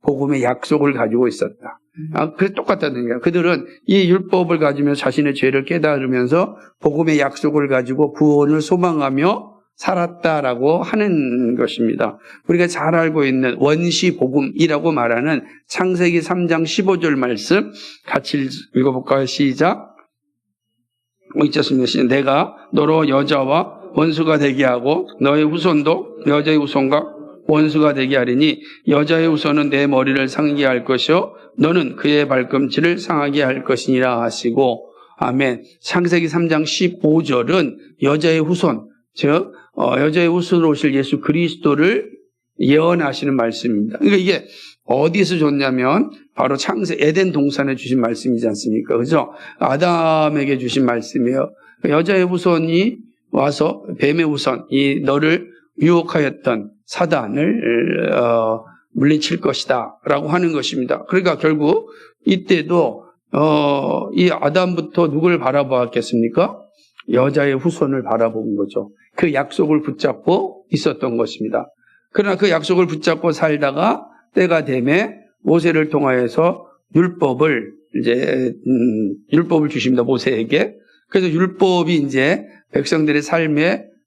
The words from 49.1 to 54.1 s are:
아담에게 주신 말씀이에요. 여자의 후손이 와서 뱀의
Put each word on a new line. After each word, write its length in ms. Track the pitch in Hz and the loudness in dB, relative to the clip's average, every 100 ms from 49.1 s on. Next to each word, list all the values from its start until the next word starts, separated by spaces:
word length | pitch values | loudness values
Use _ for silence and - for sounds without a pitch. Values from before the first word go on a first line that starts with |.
| 160 - - - - | 0 -2 -10 -20 -6
아담에게 960 | 123 139 175 170 165 160 151 147 139 135 | -2 0 0 2 2 2 2 0 -2 -2
주신 280 | 123 127 127 | -2 0 0
말씀이에요. 680 | 117 117 - 123 131 139 _ _ _ - | 0 -4 -2 0 0 -4 _ _ _ 0
여자의 380 | 147 170 190 180 | 0 2 2 2
후손이 720 | 180 180 170 156 170 208 - - _ _ | 0 0 0 2 0 0 -4 -16 _ _
와서 520 | - 139 143 151 202 - 117 | 0 0 0 -2 -2 -10 -2
뱀의 260 | 143 | 0